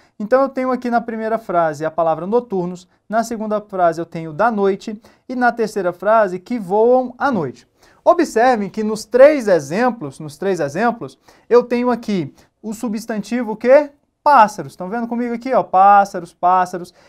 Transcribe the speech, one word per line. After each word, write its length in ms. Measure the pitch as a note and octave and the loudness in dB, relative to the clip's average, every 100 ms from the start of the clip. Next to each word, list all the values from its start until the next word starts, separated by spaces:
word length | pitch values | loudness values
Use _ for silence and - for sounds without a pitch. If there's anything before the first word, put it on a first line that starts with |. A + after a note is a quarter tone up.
| _ - | _ -12
Então 240 | G#3 B3+ | -2 0
eu 60 | C4+ | 0
tenho 220 | C4+ B3+ | -2 -4
aqui 200 | B3 B3 | -4 -2
na 100 | A#3 | -4
primeira 380 | A#3+ A3 A3 A3 | -4 -6 -4 -6
frase 480 | G#3+ F3 D#3+ D3 D#3 | -2 0 0 -2 -6
a 40 | |
palavra 360 | E3 E3 D#3 F#3 | -2 -2 -2 -2
noturnos, 600 | A#3+ A#3+ F#3+ F3 F3 _ _ - | -4 -2 -6 -6 -8 _ _ -6
na 160 | A3 | -4
segunda 360 | A3+ A3+ G#3+ G#3 | -4 -6 -6 -6
frase 400 | G#3 F#3+ E3+ D#3+ | -6 0 0 0
eu 40 | |
tenho 280 | E3 E3 D#3+ | -6 -10 -8
da 180 | D3+ A#3 | -2 0
noite 500 | G#3 G3 G3 - G#3+ _ _ - | 2 0 -2 -6 -12 _ _ -10
e 80 | |
na 160 | B3+ B3 | -2 0
terceira 400 | A#3 G#3+ G#3+ F3+ | 0 -2 -2 -4
frase 460 | F3 G3+ A3+ G3+ F3+ | -2 2 2 2 -2
que 200 | - A#3+ | -8 -8
voam 560 | F3 G#3 A#3 B3+ B3+ - | -2 2 4 2 0 -4
à 140 | C#4 | -2
noite. 360 | G#3+ C3+ - _ _ _ _ | -2 -4 -8 _ _ _ _
Observem 640 | D4+ E4+ C4 A3 B3+ A3+ G3 | 2 2 2 2 2 2 -2
que 140 | G#3+ | -6
nos 240 | G#3+ G#3+ - | -6 -6 0
três 420 | B3 C#4+ D4 G#3+ | 6 6 6 2
exemplos, 720 | E3+ C3+ F#3 B3+ A#3 D3 - | 0 0 -2 -2 -2 -10 -12
nos 160 | D3+ - | -16 -8
três 240 | G3 F3 | -4 -4
exemplos, 580 | C#3+ D#3 A#3 A#3 C3+ - _ _ - | -4 -2 -2 -4 -10 -16 _ _ 2
eu 140 | A#3+ | 2
tenho 280 | A#3+ A#3+ B3 | 2 -2 -2
aqui 440 | A#3+ A#3 G3 C3+ - _ _ | -4 -4 -4 -4 -10 _ _
o 140 | G#3+ | -14
substantivo 800 | A3 B3 G#3 A3 G#3+ G3+ A#3+ A3 | -10 -8 -8 -8 -8 -6 -6 -6
o 40 | G#3+ | -2
quê? 340 | A#3+ C#4+ D4 _ _ _ | 4 4 4 _ _ _
Pássaros. 500 | D4 C4+ G#3 - C#3 | 4 6 6 2 -12
Estão 160 | - F#3 | -12 -8
vendo 200 | A#3 A#3 | -8 -6
comigo 260 | A#3 A#3+ | -6 -6
aqui, 180 | A#3 C4 | -6 -2
ó? 100 | A#3 | -2
Pássaros, 720 | - F#3 G3 G3+ G3 F#3 E3+ | 2 4 6 6 4 -2 -12
pássaros. 580 | _ F3+ F#3 F3+ F#3 F3 _ | _ 0 2 0 -6 -12 _